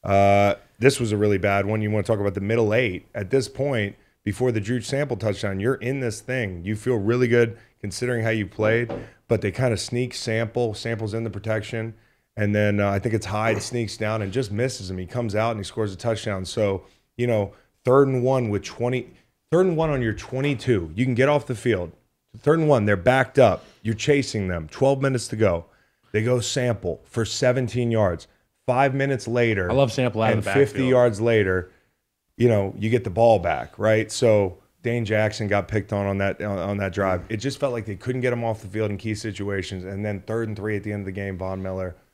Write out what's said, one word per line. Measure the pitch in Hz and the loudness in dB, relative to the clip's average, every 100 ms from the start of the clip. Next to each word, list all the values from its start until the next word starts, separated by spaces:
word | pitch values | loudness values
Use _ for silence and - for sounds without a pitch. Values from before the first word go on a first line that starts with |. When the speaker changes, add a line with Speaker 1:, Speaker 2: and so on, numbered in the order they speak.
Speaker 1:
Uh, | - 98 101 101 101 - _ _ | 4 4 6 6 4 0 _ _
this | 127 139 | 2 4
was | 117 | -2
a | 104 | 2
really | 104 98 | 2 2
bad | 101 101 98 | 2 0 0
one. | 110 | -2
You | 107 | 0
wanna | 107 | -2
talk | 98 107 | 0 0
about | 101 | 0
the | 95 | -2
middle | 98 117 107 | -2 0 2
eight. | 110 120 90 - 117 | 2 0 -4 -10 -10
At | 98 | -2
this | 135 110 | -2 -2
point, | - 143 123 101 - _ _ | -4 -4 -2 -4 -6 _ _
before | - 98 127 | -6 -2 0
the | 110 | 0
Drew | 101 123 | -2 -4
Sample | - 135 143 110 | -4 -4 -2 -2
touchdown, | 107 95 104 95 | -4 -2 -4 -2
you're | 110 135 | -2 -2
in | 120 139 | -4 -4
this | 123 104 | -4 -6
thing. | - 127 104 90 | -6 -4 -4 -6
You | 90 107 | -6 -4
feel | 127 117 | -2 0
really | 101 120 123 | 0 2 4
good | 120 117 110 _ _ | 4 2 -2 _ _
considering | 104 - 123 120 | -10 -6 -4 -2
how | 110 | 0
you | 110 98 | 0 -2
played, | - 107 113 117 - - _ _ | 0 2 2 0 -8 -12 _ _
but | 113 | 0
they | 104 | 0
kinda | - 127 104 | 0 0 0
sneak | - 120 127 | -2 -4 -4
Sample. | - - 113 117 127 120 | -6 -4 -2 -2 -2 -2
Sample's | 104 120 113 107 | -4 -6 -4 -4
in | 113 | -4
the | 113 | -6
protection. | 98 110 110 107 113 110 107 _ _ _ - | -6 -4 -4 -4 -6 -8 -10 _ _ _ -2
And | 104 | 2
then, | 104 104 104 | 4 4 2
uh, | 101 | 2
I | 98 | 0
think | 113 107 | 0 -2
it's | 95 | -2
Hyde | 107 113 107 | -2 0 0
sneaks | - 120 110 - | -2 -6 -6 -4
down | 107 110 | -4 -2
and | 98 | -2
just | 110 113 | -4 -4
misses | 101 127 - 95 | -2 -4 -4 -8
him. | 92 | -8
He | 90 | -6
comes | 123 117 104 | -6 -2 0
out | 113 | -2
and | 110 | -2
he | |
scores | 95 - 107 | -8 -4 -6
a | 92 | -4
touchdown. | 117 110 110 98 | -4 -2 -4 -6
So, | 90 - 101 95 - _ _ - | -6 0 0 0 -6 _ _ -4
you | 120 | 0
know, | 110 95 - _ _ - | 0 -2 -8 _ _ 4
third | 131 139 | 6 6
and | 131 127 | 4 2
one | 135 117 | 2 0
with | 101 - | -2 -6
twenty, | - 120 127 - - _ _ _ | -4 -2 -2 -6 -20 _ _ _
third | 165 190 | 2 2
and | 160 | 2
one | 160 | 0
on | 139 | 0
your | 117 | -2
twenty-two. | 104 - 127 143 131 - 107 80 85 | -4 -6 -2 -2 -2 0 0 0 -2
You | 127 | 0
can | 120 | 2
get | 135 | 4
off | 147 143 | 2 -2
the | 117 | -4
field. | 123 98 87 - _ _ _ 110 | 0 0 -4 -12 _ _ _ -2
Third | 143 165 | 2 4
and | 156 | 6
one, | 127 104 | 4 4
they're | 101 | 4
backed | 90 131 131 - | 4 4 4 6
up. | 117 87 - _ | 6 4 -6 _
You're | 110 107 | -6 -2
chasing | - 143 131 110 95 | 2 2 2 -4 -2
them. | 85 78 | -4 -8
Twelve | - 135 139 | 0 2 2
minutes | 135 127 - | 0 -2 -4
to | 107 | 2
go. | 104 85 - _ _ _ _ | 2 2 -4 _ _ _ _
They | 107 | -2
go | 110 123 | 2 0
Sample | 107 135 123 107 90 78 _ | 0 -2 0 -2 -4 -6 _
for | - | -4
seventeen | 110 - 127 127 120 120 120 | -4 0 2 2 -2 -2 0
yards. | 113 101 85 - _ _ _ - | 2 2 0 -10 _ _ _ -2
Five | 123 139 | 2 2
minutes | 135 139 135 - | 2 -2 -2 -2
later, | 120 117 104 90 | 0 2 2 0
Speaker 2:
I | |
love | 127 131 | 2 2
Sample | 120 123 107 | 2 -2 2
out | 113 | 2
of | 110 | 2
Speaker 1:
and | |
Speaker 2:
the | 101 | 2
Speaker 1:
fifty | 110 139 - | 2 2 2
Speaker 2:
backfield. | 127 | 2
Speaker 1:
yards | 127 123 101 | 4 4 2
later, | 117 110 95 92 90 _ _ _ _ _ _ - | 2 4 4 0 -2 _ _ _ _ _ _ 2
you | 120 | 4
know, | 107 98 - | 4 2 -2
you | 107 | 0
get | 117 - | 0 0
the | |
ball | 90 117 107 | 4 6 6
back, | 85 71 58 - | 2 -2 -6 -2
right? | 104 110 110 | 2 2 0
So | - 120 107 98 87 _ _ | 0 4 4 2 -4 _ _
Dane | 117 120 107 | -4 -4 0
Jackson | 107 107 107 104 | 0 0 -2 0
got | 101 95 | 0 0
picked | 107 95 | -4 -2
on, | 104 98 | -4 -2
on | 98 | 0
that, | 98 - | -2 -2
on, | 104 98 | -6 -4
on | 90 101 | -4 -4
that | 98 | -4
drive. | 87 95 90 - | -2 0 -2 -4
It | 110 | -6
just | 127 135 | -6 -4
felt | 139 | -4
like | 120 104 | -4 -8
they | 95 | -8
couldn't | 123 127 | -6 -2
get | 127 | -2
him | 120 | -2
off | 117 107 | -4 -6
the | 95 | -6
field | 107 107 | -4 -4
in | 101 | -4
key | 110 104 | -6 -6
situations. | 110 98 101 98 90 92 92 | -8 -6 -4 -4 -6 -10 -8
And | 98 | -6
then | 104 98 | -6 -6
third | - 113 110 | -6 -6 -4
and | 101 | -6
three | 104 104 | -6 -6
at | |
the | 104 | -6
end | 104 | -6
of | 95 | -6
the | |
game, | 95 98 92 | -6 -8 -6
Von | 92 95 | -6 -6
Miller. | 95 95 92 87 _ | -6 -6 -8 -10 _